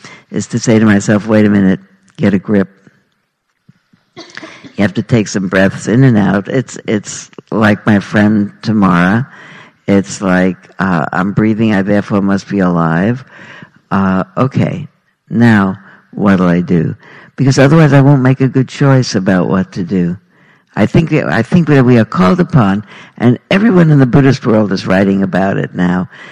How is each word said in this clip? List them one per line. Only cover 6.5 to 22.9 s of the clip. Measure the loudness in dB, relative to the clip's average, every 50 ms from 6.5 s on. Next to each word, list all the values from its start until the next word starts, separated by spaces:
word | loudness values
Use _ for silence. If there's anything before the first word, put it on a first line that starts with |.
| -6 -6 -6 -6 -10 -12 -6 -4
it's | -4 -4 -6 -8 -14 -16 -18 -20 _ -20 -12 -6
like | -4 0 0 0 0 0 0 0
my | 0 0
friend | -2 -2 0 0 2 2 2 0 -2 -4 -8 _
Tamara. | -6 -4 -2 0 2 2 2 2 2 0 0 -2 -4 -6 -12 -20 -20 -20 -20 -20 -20 -20 _ _ _ 0
It's | 0 0 0 -2 -6 -6
like, | -4 -2 0 0 0 0 -2 -6 -12 -16 _ -6
uh, | -4 -2 -2 -2 -4 -4
"I'm | -4 -4 -4 -4 -2
breathing, | 0 0 0 0 0 0 0 0
I | -2
therefore | -2 -2 -2 -2 -2 -2 -2 -2
must | 0 0 -2 -2 -4 -4
be | -4 -2
alive." | 0 0 0 0 0 0 0 0 0 -2 -2 -4 -8 _ -20 -20 -20 -20 -20 -20 -20 -20 _ _ _ -6
Uh, | -4 -2 -2 0 -2 -2 -4 -6 -4 -4
okay, | -4 -2 -2 -2 -2 -2 -4 -8 -12 -14 _ _ _ _ _ _ _ -6
now | -2 0 2 2 4 2 0 0 -4 -8 -12 -20 -20 -20 _ _
what'll | -8 -2 0 2 2 2 2 2
I | 0 0
do? | 0 0 0 -2 -2 -2 -6 -10 _ -20 -20 -20 -20 -14 _ -2
Because | 0 0 2 2
otherwise | 2 4 4 4 4 4
I | 4 4
won't | 4 4 4 2
make | 2 0 0 0
a | 0 0
good | 0 -2 -2 -2
choice | -2 -2 0 2 2 2 0 0 -2
about | -4 0 0 0 0 0 0
what | 0 -2 -2 -4 -6
to | -10 -6
do. | -4 -2 -2 -2 -2 -4 -8 _ _ _ _ _ _ _ _ _ _ -4
I | -2 -2
think | 0 2 0 0 0
that, | 0 -2 -2 -2
I | -2 -2 -2
think | 0 0 0 2 2
that | 2 2 4
we | 4 4 2
are | 2
called | 0 0 0 0 2 2 0
upon, | 0 0 0 0 2 2 0 -2 -6 -10